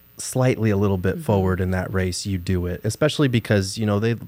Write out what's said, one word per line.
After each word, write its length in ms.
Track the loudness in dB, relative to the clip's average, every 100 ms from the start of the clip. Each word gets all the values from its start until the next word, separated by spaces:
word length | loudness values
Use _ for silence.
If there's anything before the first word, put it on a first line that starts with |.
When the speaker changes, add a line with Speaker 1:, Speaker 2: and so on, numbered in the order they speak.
| _ -14
Speaker 1:
slightly 540 | -6 0 2 2 2
a 60 | 2
little 180 | 2 2
bit 200 | 0 -2
Speaker 2:
Mm-hmm. 80 |
Speaker 1:
forward 360 | 0 2 2 0
in 100 | 0
that 200 | -2 -2
race, 320 | -2 -2 -4
you 140 | -4 -4
do 260 | -2 -2
it. 160 | -2 -4
Especially 440 | -6 0 0 2 2
because, 480 | 2 2 2 0 -2
you 80 |
know, 160 | 0 2
they, 160 | 0 -2